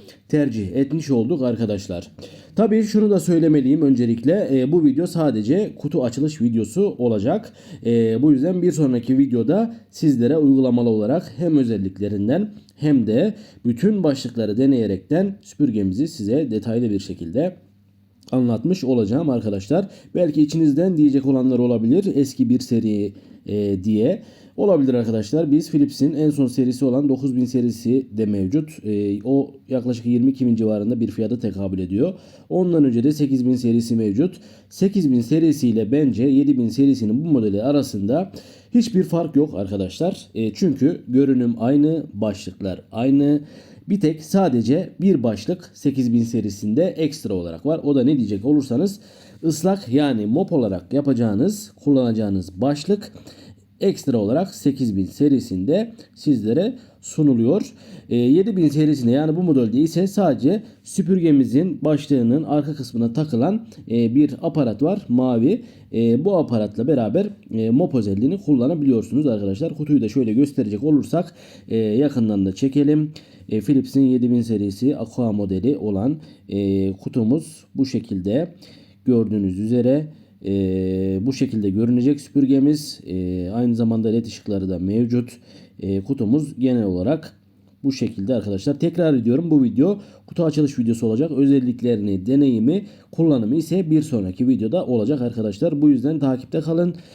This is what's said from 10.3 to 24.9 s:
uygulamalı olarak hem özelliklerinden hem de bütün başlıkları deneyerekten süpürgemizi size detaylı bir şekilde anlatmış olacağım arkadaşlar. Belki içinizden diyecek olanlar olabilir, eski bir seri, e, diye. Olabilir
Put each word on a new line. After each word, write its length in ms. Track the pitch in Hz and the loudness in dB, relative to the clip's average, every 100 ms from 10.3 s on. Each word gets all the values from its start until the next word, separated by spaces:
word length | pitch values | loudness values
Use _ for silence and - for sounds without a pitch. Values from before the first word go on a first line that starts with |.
| 160 | 4
uygulamalı 520 | 143 135 127 120 120 | 4 4 4 2 2
olarak 440 | 107 104 165 170 - | 0 0 -2 -4 -6
hem 200 | 170 147 | 0 2
özelliklerinden 920 | 117 104 95 95 101 101 104 160 208 - - - | 2 -2 -4 -6 -6 -2 -2 -2 -4 -10 -20 -4
hem 300 | 151 135 107 | 0 2 2
de 280 | 117 208 208 - - 120 | 0 0 -4 -16 -6 -4
bütün 360 | 117 196 208 | 0 0 2
başlıkları 540 | 156 131 123 113 104 104 | 0 -2 -6 -6 -4 2
deneyerekten 800 | 139 127 104 95 - 160 196 196 | 2 2 0 -4 -2 -2 -2 -6
süpürgemizi 680 | - - 143 107 95 95 160 | -12 -2 -2 0 0 -2 -4
size 420 | - 104 139 139 | -4 -2 -2 -2
detaylı 400 | 107 117 113 120 | -4 -2 -2 -2
bir 100 | 98 | -2
şekilde 560 | - 87 82 110 180 - _ _ _ _ _ _ - | -6 -10 -6 -4 -4 -6 _ _ _ _ _ _ -4
anlatmış 520 | 127 120 110 147 185 | -2 0 0 -2 -2
olacağım 460 | 127 123 101 131 151 | 0 0 0 0 0
arkadaşlar. 580 | 120 107 101 98 165 196 - - | -2 -4 -6 -2 -2 -2 -10 -8
Belki 280 | 170 165 151 | -2 0 2
içinizden 540 | 151 165 156 139 185 165 | 2 2 2 2 2 4
diyecek 300 | 147 135 131 | 4 4 2
olanlar 320 | 131 127 123 | 2 2 2
olabilir, 480 | 123 117 113 170 196 | 2 2 2 2 2
eski 340 | 135 131 - 120 | 0 0 0 0
bir 120 | 123 | 0
seri, 520 | - 113 107 104 101 - - - - | 0 -2 0 -2 -4 -8 -20 -18 -6
e, 380 | 104 101 95 | -2 -2 -2
diye. 380 | 101 107 127 220 - - - - | 0 2 2 -2 -8 -20 -14 -2
Olabilir 380 | 202 165 131 | 2 2 2